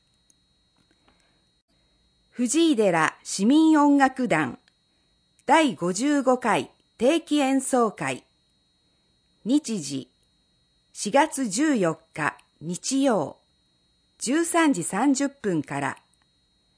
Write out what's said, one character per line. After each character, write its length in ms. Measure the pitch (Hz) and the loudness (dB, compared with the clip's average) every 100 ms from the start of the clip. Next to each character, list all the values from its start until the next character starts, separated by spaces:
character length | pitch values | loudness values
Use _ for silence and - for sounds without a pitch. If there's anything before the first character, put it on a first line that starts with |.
| _ _ _ _ _ _ _ _ _ _ _ _ _ _ _ _ _ _ _ _ _ _ _ | _ _ _ _ _ _ _ _ _ _ _ _ _ _ _ _ _ _ _ _ _ _ _
藤 400 | - 240 311 330 | -6 -2 2 2
井 40 | 240 | 2
寺 420 | 208 170 156 - | 2 2 0 -2
市 220 | - - | -10 -2
民 340 | 202 294 320 311 | 2 4 6 6
音 200 | 294 285 | 4 4
楽 300 | 269 269 247 | 2 0 -2
団 300 | 156 135 104 _ _ _ _ _ _ _ _ | 0 -2 -6 _ _ _ _ _ _ _ _
第 300 | - 294 311 | 2 2 2
五 180 | 156 175 | -2 -4
十 300 | 185 277 294 | -2 0 0
五 160 | 262 247 | 0 0
回 320 | 240 180 120 _ _ - | 0 -2 -2 _ _ -2
定 240 | 240 330 | 0 0
期 160 | 330 294 | 0 -2
演 240 | 269 269 | 0 0
奏 300 | 254 254 226 | 0 0 0
会。 340 | - 135 127 - _ _ _ _ _ _ _ _ _ _ _ | -2 -8 -8 -12 _ _ _ _ _ _ _ _ _ _ _
日 360 | 190 285 294 220 | -2 -2 -2 -8
時、 280 | 139 139 123 _ _ _ _ _ _ _ _ | -8 -10 -12 _ _ _ _ _ _ _ _
四 180 | - - | -12 -2
月 380 | 269 302 - 254 | 0 0 -2 -6
十 280 | 185 311 262 | -2 0 0
四 220 | 170 156 _ | 0 -2 _
日。 220 | - 151 - _ _ | -8 -6 -6 _ _
日 420 | 156 175 - 269 | -10 -10 -4 -2
曜、 340 | 277 214 135 - _ _ _ _ _ _ _ - | 0 0 -2 -10 _ _ _ _ _ _ _ -12
十 260 | - 294 | -4 -4
三 300 | 339 339 320 | -2 0 0
時 80 | 208 | 0
三 320 | 165 190 269 | -4 -2 0
十 160 | 269 277 | 0 -2
分 320 | 277 208 165 | -6 -4 -4
か 180 | 143 139 | -4 -6
ら。 160 | 139 - _ _ _ _ _ _ _ | -6 -8 _ _ _ _ _ _ _